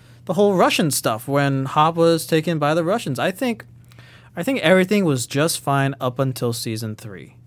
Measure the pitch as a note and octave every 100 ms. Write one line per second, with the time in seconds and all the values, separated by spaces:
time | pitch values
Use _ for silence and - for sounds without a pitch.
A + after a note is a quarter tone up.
0 | - - - F3 G3+ F#3 B3+ - F3 -
1 | C#3 A2 - C#3 C#3 C3+ C3 D3+ D#3 E3+
2 | E3 E3 D#3+ E3 D#3+ E3 D3 E3 E3 A3
3 | D#3 B2 D3 F#3 B3+ A3+ - - - -
4 | - - - - F3+ C4 D#3+ F#3 F#3 G#3
5 | F#3 C3 A#2+ C#3 D#3+ - - C#3 C#3 C#3
6 | C3 A#2+ C3+ B2 B2 A#2 - A2 A2+ G#2+
7 | A2 F#2 C2+ -